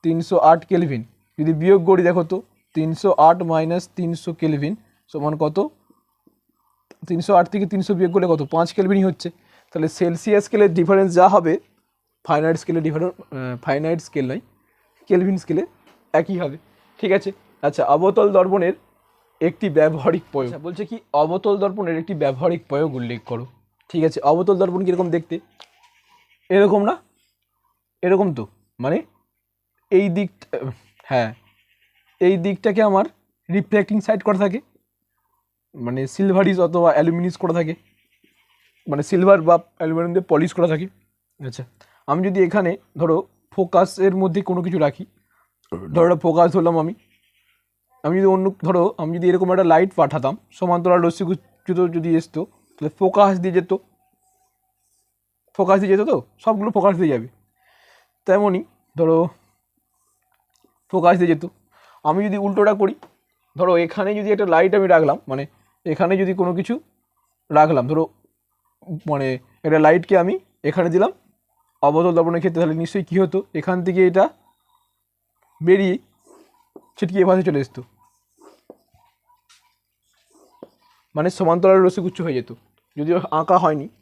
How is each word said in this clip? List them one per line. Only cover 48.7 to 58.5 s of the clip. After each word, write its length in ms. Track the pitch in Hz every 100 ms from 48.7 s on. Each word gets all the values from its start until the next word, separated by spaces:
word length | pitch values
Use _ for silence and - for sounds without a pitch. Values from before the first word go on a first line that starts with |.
| 180 185 -
আমি 200 | 160 170
যদি 120 | 175
এরকম 220 | 185 185
একটা 120 | 180
লাইট 300 | 180 160 190 -
পাঠাতাম, 420 | 143 147 135 196 _
সমান্তরাল 500 | - 185 175 180 180
রশ্মিগুচ্ছ 720 | 170 165 170 185 _ _ -
যদি 460 | 180 180 165 165 165
আসতো, 280 | 160 156 190
তাহলে 440 | _ _ _ 151 _
ফোকাস 400 | 190 202 202 190
দিয়ে 140 | 180
যেত, 200 | 180 175 190 _ _ _ _ _ _ _ _ _ _ _ _ _ _ _ _ _
ফোকাস 260 | - 185 196
দিয়ে 180 | 196 196
যেত 100 | 220
তো, 140 | 196 - _
সবগুলো 320 | - 220 208
ফোকাস 240 | 208 185 175
দিয়ে 140 | 170
যাবে। 180 | 127 120 _ _ _ _ _ _ _ _ _ -
তেমনই 380 | 190 208